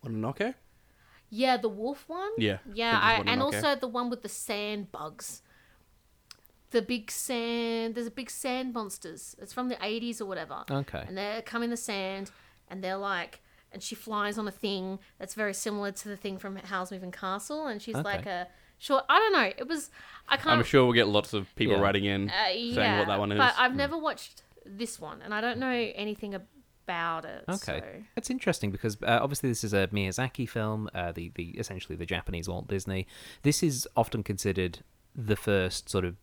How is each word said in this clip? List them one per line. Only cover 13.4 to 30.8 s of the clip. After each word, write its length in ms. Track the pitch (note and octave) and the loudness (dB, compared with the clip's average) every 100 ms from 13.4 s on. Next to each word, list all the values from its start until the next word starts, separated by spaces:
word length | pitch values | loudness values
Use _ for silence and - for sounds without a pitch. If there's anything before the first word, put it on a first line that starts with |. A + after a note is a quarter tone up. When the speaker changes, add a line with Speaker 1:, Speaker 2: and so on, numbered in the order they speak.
| _ _ _ | _ _ _
Speaker 2:
and 100 | - | -12
she 140 | - A3 | -10 -10
flies 420 | - G#3+ G#3 G#3 | -4 -2 0 -2
on 80 | G#3 | -4
a 60 | |
thing 480 | F#3+ G#3 G3 F#3 F#3+ - _ | -4 -2 -2 -4 -8 -12 _
that's 160 | F#3+ | -12
very 200 | - G#3+ | -4 -2
similar 360 | G3 A3+ G#3 G3+ | -2 -4 -2 -4
to 180 | G3+ G#3+ | -6 -10
the 80 | G3+ | -8
thing 220 | G#3 F#3+ | -8 -6
from 180 | G3 G3 | -8 -10
Howl's 360 | F#3 F#3+ F#3 | -6 -4 -4
Moving 180 | F#3+ F#3 | -6 -10
Castle, 560 | F3+ F#3+ G3 - D4+ D4+ | -8 -4 -4 -4 -6 -4
and 140 | G#3 | -6
she's 140 | - A3 | -4 -4
Speaker 3:
Okay. 80 | |
Speaker 2:
like 220 | D#3+ G3 G3+ | -2 -4 -4
a 200 | F3+ F3+ - - _ | -6 -6 -12 -20 _
short, 260 | - C4+ - | 2 2 6
I 100 | E4 | 6
don't 140 | A4 | 8
know. 200 | F#4 A3+ - | 6 4 2
It 100 | B3+ | -4
was, 240 | D#4+ - - - - - | -4 -6 -14 -20 -20 0
I 80 | - | 2
can't 220 | - A#2+ | 6 4
Speaker 1:
I'm 60 | |
sure 200 | A#2 C#3 | 8 8
we'll 80 | B2 | 8
get 160 | A#2+ G#2 | 8 8
lots 240 | G#2 G2+ | 6 4
of 200 | G#2+ G2 - | -2 -4 0
people 200 | A2+ G2+ | 4 6
Speaker 3:
Yeah. 60 | |
Speaker 1:
writing 220 | G2 G2+ | 6 4
in 260 | G2+ G2 G2+ | 4 2 2
Speaker 2:
Uh, 20 | F#3 F#3+ | 2 2
Speaker 1:
saying 280 | F#3+ A#3 | 0 -2
Speaker 2:
yeah, 240 | A#3+ A3 G3+ | 2 4 4
Speaker 1:
what 80 | - | 4
that 100 | G3+ | 2
one 140 | G3+ | 2
is. 60 | G3+ | 6
Speaker 2:
but 160 | - - | 6 6
I've 140 | B3+ | 4
Speaker 3:
Mm. 40 | C4 | 4
Speaker 2:
never 220 | C#4+ E4 | 0 0
watched 440 | D4+ - - - _ - | -2 -4 -10 -18 _ -20
this 360 | - G3 A3+ - | -18 -8 -8 -8
one, 220 | D#3 D3+ | -12 -12
and 120 | - | -6
I 60 | G#3+ | -2
don't 180 | A#3 A#3 | -2 -2
know 120 | C4 A#3+ A3+ - | 0 0 0 -2
anything 380 | G#3 G#3 G#3 G3 | -6 -6 -6 -8
about 880 | F#3+ - _ _ - E3+ E3+ E3 | -10 -20 _ _ -6 -2 -2 -2
it, 200 | D#3+ - - | -6 -10 -6
Speaker 3:
Okay. 320 | G3 - - | -6 -2 -6
Speaker 2:
so. 220 | - - G#3+ - | -6 -14 -10 -8
Speaker 3:
It's 140 | - | -4
interesting 400 | C4 - E3 G#2 | -2 0 0 0
because, 260 | G2 A2+ G#2 | -2 -2 -2
uh, 160 | - A#2 | 4 4
obviously 260 | C#3 C#3+ C3+ | 4 0 0
this 160 | A2+ | 0
is 80 | A2 | 2
a 160 | G2+ F#2+ | 2 2
Miyazaki 600 | G#2 F#2+ F#2+ B2+ - A#2 | 2 0 0 -4 -2 -4
film, 400 | A#2 G#2+ G#2+ | 0 -2 -2